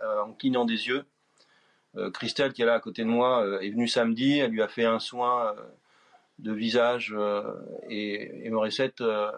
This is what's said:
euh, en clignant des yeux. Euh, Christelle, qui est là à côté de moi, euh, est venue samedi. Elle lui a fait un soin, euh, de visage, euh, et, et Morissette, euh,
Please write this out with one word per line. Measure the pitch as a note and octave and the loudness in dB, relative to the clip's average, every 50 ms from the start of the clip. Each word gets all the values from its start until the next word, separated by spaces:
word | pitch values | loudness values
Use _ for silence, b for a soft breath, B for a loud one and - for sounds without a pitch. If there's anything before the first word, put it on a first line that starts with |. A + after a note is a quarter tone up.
euh, | A2+ A2 G#2+ G#2 G#2 | -4 -2 -2 -2 -2
en | A2 A#2 | -4 -4
clignant | - - C3+ B2+ B2 A#2+ | -2 0 2 4 4 4
des | A#2 A2+ G#2+ - - | 2 2 0 0 0
yeux. | B2+ C#3+ - _ _ _ _ b b b b b b b b b b b b b - | -2 -2 -2 _ _ _ _ b b b b b b b b b b b b b -8
Euh, | G2+ G2 G2 | -6 -6 -6
Christelle, | - - A#2+ A2 - - C#3+ C3+ | -6 -6 -6 -4 -2 0 0 0
qui | B2+ - A#2 | 0 2 2
est | |
là | A#2 A#2 | 4 4
à | A2 | 2
côté | - A2+ F#2+ - A2+ | 0 -4 -6 -4 -2
de | A2 | 0
moi, | A#2 A#2+ B2 B2+ B2+ A#2+ G#2+ | 2 4 4 4 4 4 2
euh, | G2 G2+ F#2+ | 2 0 -2
est | F#2+ G2+ | -4 -4
venue | G#2 A#2 A#2+ A2+ | -2 0 0 2
samedi. | - B2+ A#2 A2+ A2+ A2+ C3 C#3 C#3+ D3 | 2 2 2 2 2 2 2 4 4 4
Elle | C#3 A#2+ | 2 2
lui | A2+ A2 G#2+ | 2 2 0
a | G2+ | 0
fait | - B2 A#2 | 0 0 2
un | A2+ A2+ A2 | 2 2 2
soin, | - - - B2 B2 B2 B2+ B2 A#2 A2 G#2 | -2 -4 -4 -2 0 2 2 2 0 0 -4
euh, | G#2+ A2+ - - - _ b b b b b b b b b b - | -6 -10 -16 -18 -20 _ b b b b b b b b b b -10
de | - A2 | -6 -6
visage, | A2 G#2 A2+ A2+ A2 B2 A#2 A#2+ B2 A#2+ A2 G#2+ G#2+ | -4 -2 0 2 4 4 4 4 2 0 -2 -4 -4
euh, | G#2+ G#2 G#2 G#2 G#2 G#2+ A2 - - - - - - - - | -2 0 0 0 0 -2 -4 -8 -10 -10 -12 -14 -14 -12 -8
et, | A2+ G#2 G#2 G#2 G#2 G#2 - - - - - A2+ | -6 -6 -4 -4 -4 -6 -6 -8 -12 -10 -6 -2
et | |
Morissette, | A2+ A2 G#2+ A2 - - C3+ C3 - - | 0 0 0 0 0 0 -2 -2 -2 -2
euh, | B2 A2+ A2 G#2+ G#2+ G#2+ A2 | -2 0 0 2 0 -2 -4